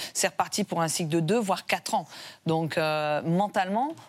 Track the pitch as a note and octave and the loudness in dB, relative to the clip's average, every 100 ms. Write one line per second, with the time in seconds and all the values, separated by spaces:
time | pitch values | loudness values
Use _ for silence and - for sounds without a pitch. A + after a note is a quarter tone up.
0 | - - F#3 - - - G3 E3+ E3 - | -6 -2 -2 0 -2 0 -2 0 0 0
1 | E3 E3 D#3+ A3+ G3+ F3+ - F#3 - G#3+ | 0 2 2 2 2 -2 0 -2 0 -4
2 | D#3+ - - - - D#3+ D#3+ - D#3 D#3 | -4 -14 -18 -10 0 0 0 0 0 0
3 | D3+ D3+ D#3+ E3+ G3+ G3+ F#3 G#3 C#4+ E4 | 0 0 2 2 2 0 0 0 -2 -4